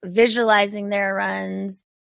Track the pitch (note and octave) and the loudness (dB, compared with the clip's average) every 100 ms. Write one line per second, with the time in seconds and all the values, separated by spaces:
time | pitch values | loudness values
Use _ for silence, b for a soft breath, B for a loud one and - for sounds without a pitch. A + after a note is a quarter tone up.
0 | F#3 F#3+ A#3 A3+ A3+ G#3 G3+ G#3 G3+ G3+ | -4 2 2 4 4 4 2 -2 -4 -2
1 | G3 G3 G3 F#3+ F#3+ F#3+ G3 F#3+ - _ | -2 -2 -4 -4 -6 -6 -8 -10 -18 _